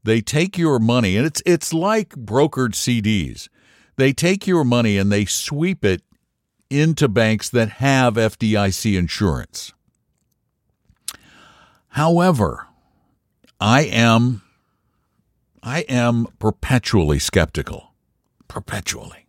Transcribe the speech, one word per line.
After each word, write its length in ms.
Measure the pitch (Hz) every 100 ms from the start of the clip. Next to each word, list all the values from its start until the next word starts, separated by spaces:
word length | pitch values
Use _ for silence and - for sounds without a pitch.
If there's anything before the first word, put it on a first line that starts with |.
They 180 | 107 113
take 360 | 107 151 185 175
your 220 | 165 127
money, 380 | 110 123 104 -
and 100 | 156
it's, 160 | -
it's 300 | - 170 -
like 360 | 165 190 220 208
brokered 640 | 139 104 120 151 131 127
C 260 | - - 120
Ds. 500 | 107 107 69 55 - _ _ _ _ -
They 180 | 131
take 320 | 135 170 196 -
your 180 | 175
money 320 | 131 120 117 101
and 160 | 101
they 140 | 101 101
sweep 580 | - - 147 175 180
it 180 | 104 90 _ _ _ _ _ _ _
into 360 | 139 156 156 143
banks 440 | 104 110 107 -
that 180 | 123 110
have 480 | - 135 135 123 110
F 220 | 110 -
D 180 | 110 107
I 140 | 98
C 260 | 90 110 95
insurance. 800 | 87 - 101 65 58 - - _ _ _ _ _ _ _ _ _ _ _ _ _ - - _ - - _ _ _ _
However, 800 | - 151 170 180 143 92 60 - _ _ _ _ _ _ _ _ _
I 220 | 101 127
am, 580 | 143 110 117 113 123 113 _ _ _ _ _ _ _ _ _ _ _ _
I 180 | 120 131
am 480 | - 123 120 117 117 _
perpetually 800 | 107 - - 131 - 104 76 71
skeptical. 760 | - - 78 - - - _ _ _ _ _ _ _
Perpetually. 800 | - - 104 - - - -